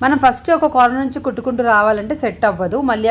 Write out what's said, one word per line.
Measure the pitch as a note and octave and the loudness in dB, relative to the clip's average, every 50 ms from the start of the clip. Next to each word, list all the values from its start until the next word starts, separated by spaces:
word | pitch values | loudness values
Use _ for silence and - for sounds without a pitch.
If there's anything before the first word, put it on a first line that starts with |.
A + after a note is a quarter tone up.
| B3+ | -2
మనం | C4 D4 C#4 C4+ | 0 2 2 2
ఫస్ట్ | C4 B3 - - - E4 D#4+ | 2 2 0 0 -2 0 2
ఒక | D#4+ D4+ - B3+ | 0 2 2 4
కార్నర్ | B3 A#3+ B3 C4 C4+ | 2 2 2 -2 -4
నుంచి | C4 B3+ D4 - | -4 -6 -6 -6
కుట్టుకుంటూ | C4+ G#3+ - A3+ C4 B3 A#3+ B3 A#3 A3 | -6 -6 -4 -4 -4 -4 -2 0 2 2
రావాలంటే | G#3 G#3 G#3+ A3 G#3 G#3 A3 D4+ D4 - | 4 4 2 0 -2 -2 -6 -6 -4 -4
సెట్ | B3 - - - G#3+ F#3+ | -6 -2 -2 0 -2 0
అవ్వదు, | E3 F#3 F3+ G3 C4 C#4+ C4 A#3 | -2 -4 -4 -2 -2 -2 -2 -2
మళ్ళీ | G#3+ G#3+ A3+ | 0 0 0